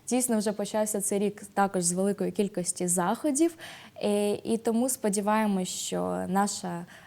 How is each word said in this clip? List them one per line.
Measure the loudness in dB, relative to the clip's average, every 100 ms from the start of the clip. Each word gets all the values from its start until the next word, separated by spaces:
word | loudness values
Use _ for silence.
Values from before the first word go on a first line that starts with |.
| -2
Дійсно, | 0 2 2
вже | 0
почався | -2 -2 0 0 -2
цей | 0 2
рік | 0 -2 -4
також | 0 2 2
з | 0
великої | 2 0 0 0
кількості | 0 0 -2 -4 -2 0
заходів. | 2 0 0 0 2 2 0 -14 -16 -18 -4
Е, | 0 2 2
і | -2 -2 0
тому | 2 2 0
сподіваємось, | 0 0 0 2 2 2 0 -2
що | -6 -4 -2 -2 -2 0
наша | 2 0 -2 -6 -8 -10 -18